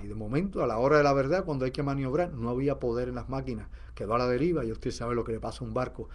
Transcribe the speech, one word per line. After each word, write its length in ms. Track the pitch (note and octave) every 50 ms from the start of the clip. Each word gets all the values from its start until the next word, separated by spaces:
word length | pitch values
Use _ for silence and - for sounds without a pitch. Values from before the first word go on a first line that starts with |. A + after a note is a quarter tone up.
| G2+
Y 40 |
de 80 | G#2 G#2
momento, 480 | A2+ G#2+ G#2 B2+ D#3 F#3+ G3+ - G3+ D3
a 40 |
la 120 | A#2+ A2 A2+
hora 180 | B2+ C#3+ D3+
de 60 | D3 C#3+
la 100 | C#3+ C#3
verdad, 320 | C#3 C3 C3+ F3 F#3+ F#3
cuando 200 | E3+ C#3+ C3 B2+
hay 60 | C3
que 120 | B2+ D3+ C#3+
maniobrar, 500 | C#3 C#3 C#3 C3+ B2+ C3+ E3 F3 E3+ D#3
no 160 | A#2 A#2 A#2+
había 300 | B2 C3 C#3 C#3+ C3+ C3+
poder 300 | C3 B2 A#2 A#2+ B2 B2+
en 60 | B2+
las 140 | A#2+ G#2+ B2
máquinas. 380 | C3 C3+ C3 C3 A#2 G#2+ G2+ - - - - - -
Quedó 220 | - A2 G2 A2+
a 20 |
la 100 | B2 B2
deriva 380 | B2 B2 B2+ D3+ F3+ E3+ D3+ A#2+
y 60 | A2+
usted 180 | A2 - - B2+
sabe 240 | - - A#2+ A#2 A#2+
lo 100 | A#2 A2
que 100 | A#2 A2+
le 60 | A2
pasa 240 | - A2+ - - B2+
a 40 |
un 80 | A2 A2
barco 340 | B2+ B2+ B2 - - A2+ -